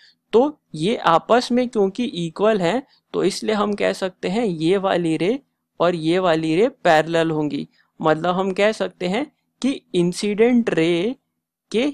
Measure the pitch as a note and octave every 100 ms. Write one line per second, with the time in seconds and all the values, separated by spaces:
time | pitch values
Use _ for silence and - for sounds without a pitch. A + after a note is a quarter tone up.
0 | _ _ - A3 D4 D4 _ D3+ F3+ B3
1 | E3 D#3+ - A#3 - B3 B3 A3 G3 G3
2 | A#3+ F3 E3+ - G#3+ G#3+ E3+ A#3+ - _
3 | _ F3 F3 - G#3+ G#3 G#3 G3+ F#3+ G3
4 | F#3+ - F3+ G#3+ A3+ D#3+ D#3+ G3 F#3+ F#3
5 | E3 D#3 F3 C#4 _ _ _ - E3+ F3
6 | D#3 F3+ F3+ D#3+ D#3+ E3 C4 - F3 D#3
7 | D#3 E3 D#3+ D3+ D3+ C#3+ E3 _ _ -
8 | D#3 D#3 F3 F3+ G3 F#3+ G#3 A3 F#3+ -
9 | F3+ G#3+ D4+ _ _ - B3+ - _ F3
10 | F3 F3 G#3 G#3 A#3 A#3+ A3+ E3 E3 E3+
11 | G#3+ C#4 _ _ _ _ - G#3+ D4